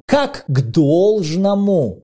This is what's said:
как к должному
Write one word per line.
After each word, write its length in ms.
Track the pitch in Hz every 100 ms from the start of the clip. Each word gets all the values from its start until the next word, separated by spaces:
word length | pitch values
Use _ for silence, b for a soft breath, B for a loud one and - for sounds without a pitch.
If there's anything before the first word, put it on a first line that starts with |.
| -
как 400 | 277 277 - -
к 140 | 135
должному 1400 | 113 165 143 165 202 220 160 170 196 202 202 185 120 92